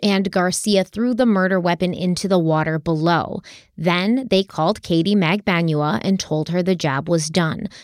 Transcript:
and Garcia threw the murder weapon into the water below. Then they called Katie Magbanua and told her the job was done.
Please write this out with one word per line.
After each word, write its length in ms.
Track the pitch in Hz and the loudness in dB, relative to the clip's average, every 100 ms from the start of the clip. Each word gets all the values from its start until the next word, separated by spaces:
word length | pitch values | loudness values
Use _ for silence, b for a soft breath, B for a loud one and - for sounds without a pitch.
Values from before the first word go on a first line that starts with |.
and 280 | 208 196 190 | 0 0 0
Garcia 500 | 190 180 - 214 190 | 0 0 -2 0 0
threw 320 | 185 208 247 | 0 -2 -2
the 120 | 240 240 | 2 2
murder 340 | 196 185 190 | 2 2 0
weapon 320 | 175 175 180 | 0 0 -2
into 320 | - 180 175 190 | -2 -2 -2 0
the 120 | 185 | 2
water 380 | 160 156 156 160 | 2 2 0 -2
below. 640 | 170 156 165 165 - - B B B - | -2 0 2 2 -2 -8 B B B -4
Then 500 | 165 175 196 254 254 | -2 0 0 0 2
they 120 | 190 | 0
called 400 | 190 - 160 220 | 0 -2 -2 -2
Katie 320 | - 165 175 | 0 0 2
Magbanua 840 | 208 160 175 202 170 165 151 147 160 | 2 2 0 0 0 0 0 0 0
and 160 | - 190 | 0 -2
told 300 | - 156 156 | -2 -4 -2
her 140 | 180 | -2
the 120 | 180 | 0
job 340 | 180 156 135 160 | 0 0 -2 0
was 200 | 170 156 | 0 0
done. 380 | 180 160 - - B | 0 0 -2 -8 B